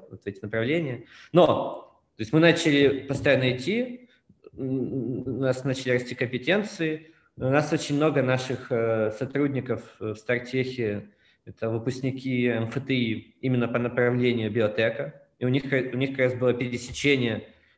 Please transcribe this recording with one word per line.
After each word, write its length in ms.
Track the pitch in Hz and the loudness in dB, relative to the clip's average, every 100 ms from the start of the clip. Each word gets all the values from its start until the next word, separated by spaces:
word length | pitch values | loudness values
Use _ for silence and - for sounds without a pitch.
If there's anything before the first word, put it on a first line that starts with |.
| - | -16
вот 120 | - - | -14 -12
эти 140 | 98 | -10
направления. 640 | 107 113 117 165 151 117 - - - | -6 -2 0 -2 -2 -8 -14 -20 2
Но, 680 | 165 156 107 - - - _ _ - | 6 6 4 -2 -8 -16 _ _ -10
то 60 | |
есть 120 | 110 | 0
мы 60 | 156 | 6
начали 640 | 165 165 156 143 139 - | 6 6 4 6 6 4
постоянно 540 | - 135 147 131 127 127 | -2 0 4 4 4 0
идти, 540 | 170 220 254 - - _ _ _ - - | -2 -2 -2 -8 -18 _ _ _ -20 -10
м, 680 | 131 131 120 131 - 120 135 | -4 -4 -2 -4 -4 -4 -6
у 140 | 123 | -2
нас 220 | 135 127 | -2 0
начали 280 | 139 131 127 | -2 -2 0
расти 220 | 123 123 - | 0 -2 -4
компетенции. 960 | 120 120 123 196 208 - 160 156 - _ _ - | -4 -2 0 0 0 -4 -4 -4 -10 _ _ -6
У 40 | |
нас 280 | 131 139 151 | 2 2 2
очень 260 | 147 - 143 | -2 -2 0
много 260 | 156 143 | 2 2
наших, 480 | 127 127 - 123 - | 2 0 -2 -8 -4
э, 400 | 120 113 113 110 | -2 0 0 0
сотрудников, 720 | 110 131 139 143 131 127 110 - - | -2 -4 -2 -2 -2 -4 -6 -8 -10
э, 140 | 107 | -8
в 20 | 107 | -6
Стартехе, 920 | - 120 123 131 127 127 110 104 - _ _ _ - | -4 -4 -2 -2 -2 -2 -2 -4 -8 _ _ _ -20
это 240 | - 113 | -8 -4
выпускники 800 | 113 113 131 135 127 135 123 123 | -2 -4 -4 -4 -4 -2 0 2
М 160 | 113 | 0
Ф 200 | 113 131 | -2 -4
Т 100 | - 131 | -2 0
И 400 | 117 107 - _ | 0 -2 -8 _
именно 260 | 131 127 117 | 0 2 2
по 100 | 120 | 0
направлению 720 | 120 123 123 123 123 117 110 | 0 2 2 4 2 2 0
биотека. 640 | 110 107 107 113 113 147 - _ _ | 2 0 2 0 0 -8 -12 _ _
И 80 | 123 | 0
у 40 | |
них, 220 | 135 135 | 0 0
э, 200 | 139 127 | 0 0
у 40 | 123 | -2
них 120 | 135 | -2
как 80 | 135 | 0
раз 140 | 127 | 0
было 180 | 113 123 120 | 2 0 0
пересечение 880 | 123 120 - - 143 139 120 107 - _ _ | -2 -6 -8 -2 2 2 0 -4 -8 _ _